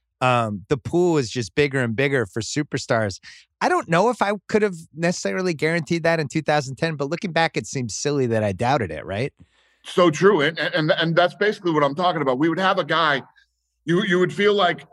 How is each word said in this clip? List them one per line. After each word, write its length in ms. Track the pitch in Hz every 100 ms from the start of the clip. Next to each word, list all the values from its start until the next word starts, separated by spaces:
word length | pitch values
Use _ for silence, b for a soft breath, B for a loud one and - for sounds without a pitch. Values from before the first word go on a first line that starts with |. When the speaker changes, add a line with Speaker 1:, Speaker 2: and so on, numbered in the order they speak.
| _ _
Speaker 1:
Um, 460 | 127 120 113 104 95
the 80 | 147
pool 400 | - 170 180 156
is 140 | 117
just 240 | 127 107
bigger 260 | - 147 135
and 160 | 120 110
bigger 300 | 139 139 104
for 160 | -
superstars. 760 | 104 - 151 139 - 117 107 85 B B B _
I 80 | 247
don't 180 | 359 247
know 220 | 170 220
if 100 | 240
I 120 | 202 208 -
could 120 | 214
have 160 | 208 170 165
necessarily 600 | 147 170 180 196 190 185
guaranteed 480 | 151 156 170 160 170
that 180 | 160 165
in 80 | 147
two 140 | 160
thousand 340 | 151 151 131 131
ten, 200 | 160 151
but 120 | 143
looking 240 | 165 196
back, 240 | 160 160 -
it 100 | 113
seems 280 | 139 120
silly 320 | - 147 143 127
that 180 | 113
I 80 | 107
doubted 380 | 92 117 139 98
it, 160 | 78 52
right? 260 | 98 139 - b b b b
Speaker 2:
So 260 | - - 180
true. 320 | 151 190 190
And, 160 | 143 165
and, 320 | 160 175 156
and 260 | - 165 165
that's 180 | 180
basically 380 | - 202 208 180
what 100 | 151
I'm 120 | 143
talking 260 | 147 180 170
about. 180 | 151 127
We 120 | 160
would 80 | 165
have 200 | 190 190
a 60 |
guy 380 | 151 160 160 139 - b b _ _ _
you, 180 | - 175
you 140 | 214 180
would 140 | 180
feel 220 | - 208
like, 320 | 202 180 175 -